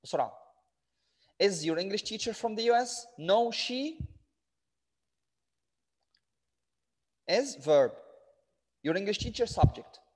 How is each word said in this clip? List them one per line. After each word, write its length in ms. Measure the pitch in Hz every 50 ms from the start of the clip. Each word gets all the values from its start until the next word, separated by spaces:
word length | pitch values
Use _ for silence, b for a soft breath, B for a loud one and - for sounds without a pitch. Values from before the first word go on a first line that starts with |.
| _
بسرعة. 520 | - - 151 127 110 - - - - _ _ _ _ _ _ _ _ _ _ _ _ _ _ _ _ _ _ -
Is 200 | 202 196 165 151
your 140 | 160 160 160
English 260 | 180 196 196 214 -
teacher 300 | - 220 208 - 240 214
from 220 | - - 233 220
the 80 | 214 226
U 120 | 233 240
S? 320 | 233 254 240 - - - - - -
No, 340 | 151 165 196 220 233 233
she 520 | 220 - - - 247 254 277 311 320 320 - - - - _ _ _ _ _ _ _ _ _ _ _ _ _ _ _ _ _ _ _ _ _ _ _ _ _ _ _ _ _ _ _ _ _ _ _ _ _ _ _ _ _ _ _ _ _ _ _ _ _ _ _ _ _ _ _ _ _ _ _ _ _ -
is 240 | 165 214 277 277 -
verb. 360 | - 131 151 151 143 135 117 - - - - - - _ _ _ _ _ _ _ _ _ _ _ _ _
Your 120 | 147 160 185
English 220 | 202 202 214 -
teacher 260 | - - 220 - 247
subject. 540 | - - - 156 - - - - - - - _ _ _